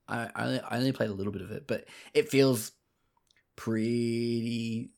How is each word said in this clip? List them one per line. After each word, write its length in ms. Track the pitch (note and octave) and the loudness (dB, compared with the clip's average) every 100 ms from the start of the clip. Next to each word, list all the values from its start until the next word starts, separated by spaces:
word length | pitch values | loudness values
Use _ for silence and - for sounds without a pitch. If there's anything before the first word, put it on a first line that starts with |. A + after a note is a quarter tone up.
| - | -8
I, 240 | A#2+ A2+ | -6 -4
I 120 | - A#2+ | -4 -2
only, 140 | C3 | -2
I 160 | - A#2 | -2 0
only 140 | C3 | 2
played 200 | C3 A2+ | 2 0
a 20 | |
little 180 | F#2+ G2+ | -2 -4
bit 120 | G2 | -4
of 80 | F#2 | -8
it, 160 | G#2+ - | -10 -4
but 180 | A2+ - - - D3 | -4 -6 -20 -2 0
it 120 | D3 | 4
feels 420 | C3+ C3+ A#2 G#2+ - _ _ _ _ _ _ _ - | 6 6 4 -2 -12 _ _ _ _ _ _ _ -12
pretty 1400 | - A2 A2+ A#2+ A#2 A#2 A#2 A#2 A#2 A#2 A2+ A2+ - | -4 0 2 2 0 0 0 0 -2 -2 -2 -4 -6